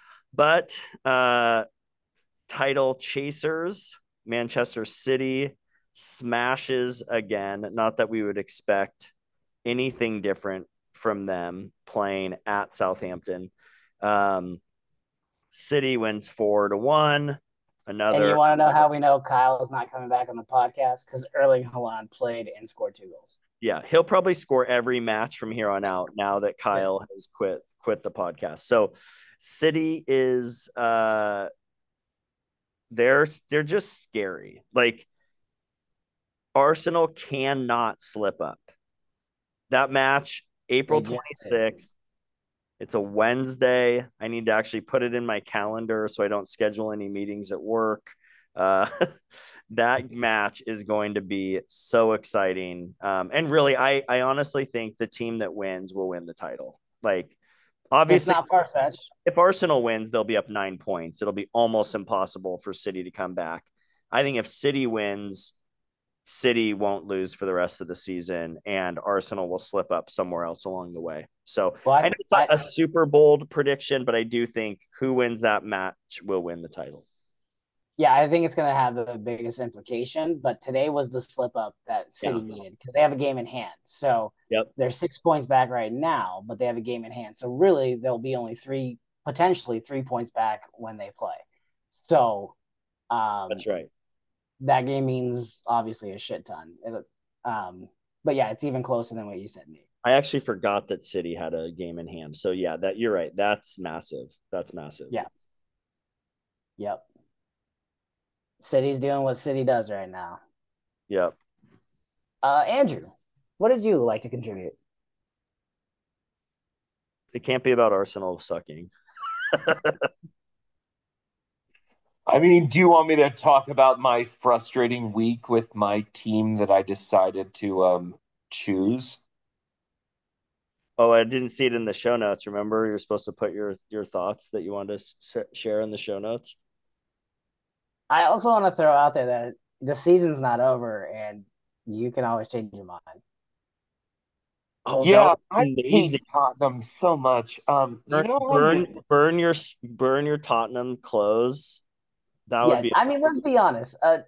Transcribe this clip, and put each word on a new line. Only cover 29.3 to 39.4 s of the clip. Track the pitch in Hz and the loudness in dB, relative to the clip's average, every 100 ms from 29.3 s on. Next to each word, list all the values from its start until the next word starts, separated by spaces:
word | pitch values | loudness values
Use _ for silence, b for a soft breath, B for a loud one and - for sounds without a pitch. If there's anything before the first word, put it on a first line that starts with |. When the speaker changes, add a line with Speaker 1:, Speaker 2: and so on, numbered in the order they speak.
| - | -6
Speaker 1:
City | - - 156 156 160 160 156 | -2 2 2 2 -2 -4 0
is, | 135 131 127 120 120 - - | 2 2 0 -2 -4 -6 -2
uh, | 117 117 110 110 104 101 98 - _ _ _ _ _ _ _ _ _ _ _ _ _ | 0 2 2 2 0 -4 -6 -12 _ _ _ _ _ _ _ _ _ _ _ _ _
they're, | 113 123 135 151 - - | 2 4 4 2 -2 -4
they're | 147 | -2
just | 151 202 - - | 0 0 0 0
scary. | - 110 98 82 50 - _ | -2 -6 -6 -8 -14 -20 _
Like, | 120 120 113 _ _ _ _ _ _ _ _ _ _ _ _ _ _ _ 139 | 2 2 0 _ _ _ _ _ _ _ _ _ _ _ _ _ _ _ 2
Arsenal | 139 160 170 170 160 | 4 4 2 2 0
cannot | 160 - 139 135 139 123 120 113 - | -2 -8 -4 -2 -2 0 0 -2 -2
slip | - 107 101 - | -4 -2 -4 -4
up. | 78 - _ _ _ _ _ _ _ _ | -6 -10 _ _ _ _ _ _ _ _